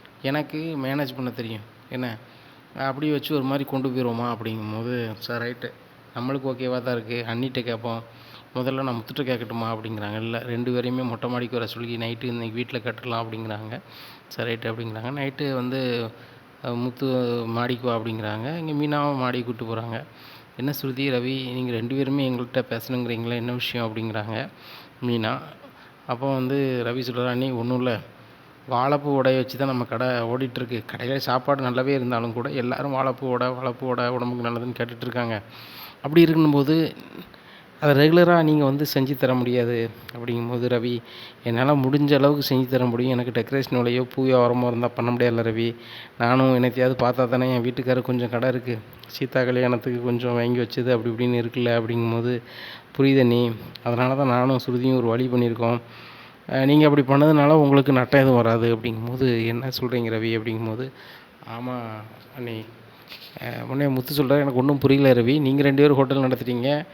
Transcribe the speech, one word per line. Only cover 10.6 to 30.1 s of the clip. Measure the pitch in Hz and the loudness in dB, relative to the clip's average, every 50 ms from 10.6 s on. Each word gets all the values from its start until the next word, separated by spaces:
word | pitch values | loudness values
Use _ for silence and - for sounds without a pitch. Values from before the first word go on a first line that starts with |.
| 120 127 | -4 -2
பேரையுமே | 123 123 120 123 127 127 127 | -2 -2 -2 -2 -4 -4 -4
மொட்டை | 120 113 110 - 120 | -4 -6 -6 -6 -4
மாடிக்கு | 123 123 120 113 127 117 | -4 -4 -4 -4 -4 -6
வர | 113 | -6
சொல்லி | 107 - 117 120 117 120 | -6 -8 -10 -8 -8 -6
நைட்டு | 117 117 113 117 117 127 | -6 -6 -6 -6 -6 -6
இன்னைக்கு | 123 120 117 117 113 110 | -6 -6 -6 -8 -8 -6
வீட்ல | 120 123 117 - | -6 -8 -6 -8
கேட்டுடலாம்" | 120 - 123 113 - - 123 117 113 117 | -8 -6 -6 -8 -8 -8 -6 -6 -6 -6
அப்படிங்கிறாங்க. | 113 110 110 113 110 107 104 110 107 117 196 - - - - - - - - - | -6 -8 -10 -8 -8 -8 -10 -10 -12 -14 -14 -16 -20 -20 -20 -20 -20 -20 -20 -20
"சரி, | - - - 117 120 117 | -16 -8 -6 -4 -4 -4
ரைட்டு" | 113 117 117 | -4 -6 -8
அப்படிங்கிறாங்க. | 113 117 117 113 107 110 113 123 | -8 -6 -8 -8 -8 -8 -8 -8
நைட்டு | 139 143 139 139 135 - 147 139 135 | -6 -6 -6 -6 -6 -6 -6 -4 -4
வந்து, | 127 123 123 131 135 131 123 120 117 117 110 110 - - - - - - - - - - | -4 -4 -4 -4 -4 -4 -2 -4 -4 -6 -8 -10 -16 -20 -20 -20 -20 -20 -20 -20 -12 -8
அ, | 127 120 | -6 -6
"முத்து | 120 123 127 120 - 139 135 127 127 123 120 120 120 117 | -4 -4 -6 -6 -4 -4 -2 0 0 0 0 -2 -4 -4
மாடிக்கு | 113 113 117 120 123 127 117 123 | -4 -2 -2 -2 -2 -4 -4 -2
வா" | 123 117 | -2 -2
அப்படிங்கிறாங்க. | 113 110 117 110 110 107 107 107 110 113 135 160 | -2 -4 -4 -6 -4 -4 -6 -6 -6 -6 -6 -6
இங்க | 170 160 156 151 | -6 -6 -4 -2
மீனாவும் | 143 151 151 147 147 143 147 143 | -2 -2 0 0 0 0 0 0
மாடிக்கு | 131 127 123 123 123 117 | 0 -2 -2 -2 -4 -4
கூட்டு | 120 117 110 113 | -6 -8 -8 -6
போறாங்க. | 113 113 113 113 117 113 117 151 - - - - - - - - - - | -6 -6 -6 -6 -6 -8 -10 -10 -12 -20 -20 -20 -20 -20 -20 -20 -20 -12
"என்ன | - 123 143 | -6 -6 -6
ஸ்ருதி, | 139 - - 135 127 127 139 139 | -6 -4 -6 -6 -4 -2 -2 0
ரவி, | 127 123 120 127 135 131 131 127 123 | 0 0 -2 -2 -4 -6 -6 -6 -6
நீங்க | 127 127 123 | -6 -4 -4
ரெண்டு | 120 113 113 117 135 | -4 -4 -4 -4 -2
பேருமே | 135 139 131 139 143 135 131 | -2 -2 0 0 0 0 0
எங்கள்கிட்ட | 127 120 120 120 - 131 120 - | -2 -4 -6 -4 -4 -4 -4 -2
பேசணுங்கிறீங்களா, | 117 113 - - 131 123 123 117 117 113 117 117 120 | -6 -8 -6 -6 -4 -4 -4 -4 -4 -4 -4 -4 -4
என்ன | 120 117 120 | -4 -4 -6
விஷயம்?" | 123 123 120 - - 120 117 | -6 -6 -6 -6 -4 -4 -4
அப்படிங்கிறாங்க | 113 107 113 113 113 107 110 104 113 110 110 135 - - - - - - - - - - - | -4 -4 -6 -6 -4 -6 -6 -6 -6 -6 -6 -8 -10 -12 -20 -20 -20 -20 -20 -20 -20 -14 -8
மீனா. | 127 123 120 117 110 110 127 135 156 156 - - - - - - - - - - - | -4 -2 -2 0 0 -2 -4 -4 -8 -14 -18 -20 -20 -20 -20 -20 -20 -20 -20 -20 -8
அப்போ | - 127 120 135 139 135 | -8 -6 -4 -2 -2 -2
வந்து | 131 127 127 139 139 139 135 127 123 117 | -2 -2 -2 0 0 0 0 -2 -2 -2
ரவி | 117 120 127 | -2 -4 -4
சொல்றாரு, | 123 120 117 123 123 | -6 -4 -4 -2 -2
"அண்ணி, | 127 123 123 131 135 | -2 -2 -2 -2 -2
ஒண்ணும் | 127 117 117 120 127 | -2 -4 -2 -2 -2
இல்ல, | 123 127 127 113 104 - - - - - - - - - - - - - - | 0 0 0 -2 -2 -6 -12 -20 -20 -20 -20 -20 -20 -20 -20 -20 -20 -8 -4
வாழைப்பூ | 127 120 127 139 147 143 143 147 139 | -2 0 2 2 0 0 0 0 0
வடைய | 135 127 131 131 | 2 2 4 2
வச்சு | 131 123 131 - | 2 0 -2 -4
தான் | 123 139 | -4 -2
நம்ம | 135 131 123 120 | -2 -2 -4 -4
கடை | - 120 113 127 | -4 -4 -2 -2
ஓடிட்டுருக்கு. | 127 | -2